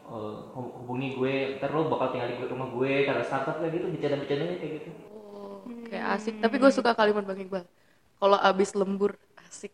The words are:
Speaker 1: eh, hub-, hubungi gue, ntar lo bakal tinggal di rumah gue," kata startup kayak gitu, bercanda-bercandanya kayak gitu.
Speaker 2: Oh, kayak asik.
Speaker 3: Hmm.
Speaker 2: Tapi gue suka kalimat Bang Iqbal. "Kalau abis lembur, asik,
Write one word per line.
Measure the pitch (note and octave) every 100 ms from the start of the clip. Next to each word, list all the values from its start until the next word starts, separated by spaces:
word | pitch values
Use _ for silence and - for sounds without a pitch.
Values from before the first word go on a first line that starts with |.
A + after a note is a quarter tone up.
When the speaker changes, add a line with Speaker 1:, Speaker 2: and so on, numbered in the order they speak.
| -
Speaker 1:
eh, | A2+ G#2+ A2 A2+ C3
hub-, | A#2+ -
hubungi | B2 B2 C3+ B2+
gue, | C3 C3+ C3+ -
ntar | C#3
lo | D3 D#3+
bakal | A2+ B2+
tinggal | B2 A#2
di | B2 C3
rumah | C3 C3
gue," | A#2 C3+ C#3 C#3
kata | B2+
startup | B2+ C#3 - D#3
kayak | E3 E3+
gitu, | F3+ D3+
bercanda-bercandanya | D3 C#3 C3 C#3+ E3+ F3+
kayak | D#3 D3+
gitu. | E3 D#3+ - G#3+
Speaker 2:
Oh, | G#3 G3+ G3+ G3+ A#3+ A#3 A#3
kayak | F#3+ - G3
asik. | G#3+ G#3+
Speaker 3:
Hmm. |
Speaker 2:
Tapi | A3 B3+
gue | C4+
suka | C4 A#3+
kalimat | A#3 G#3 G#3
Bang | G3 F#3+
Iqbal. | F#3+ F#3+ F3 _ _ _ _ -
"Kalau | G3 G3+
abis | G3 F#3+ G3+ G3+
lembur, | F#3+ G3 G3+ G3 _ - -
asik, | - -